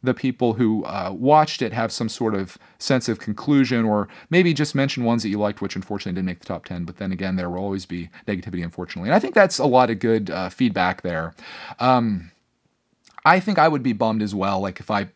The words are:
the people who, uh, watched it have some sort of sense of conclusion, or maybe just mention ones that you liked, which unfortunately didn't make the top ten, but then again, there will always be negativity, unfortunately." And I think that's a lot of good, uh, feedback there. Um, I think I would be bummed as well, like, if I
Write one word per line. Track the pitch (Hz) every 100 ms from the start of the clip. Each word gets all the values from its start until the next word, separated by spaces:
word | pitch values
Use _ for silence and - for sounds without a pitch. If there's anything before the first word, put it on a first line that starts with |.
the | 127
people | 123 135 127 123
who, | 107 117 110
uh, | - 90 92 92
watched | 127 151 151 -
it | 120
have | 113 113
some | - 113
sort | - 113
of | 101 95 - - _
sense | - 131 -
of | 110
conclusion, | - 104 - 143 127 120 113
or | 104 98 - -
maybe | 170 175
just | 156 147
mention | 143 139 131
ones | 120 117
that | 107
you | 104
liked, | 104 104
which | 98 -
unfortunately | 95 101 -
didn't | 90 92
make | 90
the |
top | - 87 -
ten, | 90
but | 85 87
then | 98
again, | 92 95 92
there | 90
will | 90
always | 101 98 90
be | 87 87 - -
negativity, | 98 92 90
unfortunately." | 85 - 90 - 95
And | 180
I |
think | 339
that's | 277 190 -
a |
lot | 127 123 123
of | 110
good, | 113 113 98
uh, | 85 92
feedback | - 127 98 90 92
there. | 90 82 82 - - - - -
Um, | 123 127 117 98 85 _ _ _ _ _ _ _ _ -
I | - 185
think | 190 180
I | 156
would | 147
be | 127
bummed | 107 113 110
as | 107
well, | 98 95 98
like, | 98 92
if | -
I | 104 95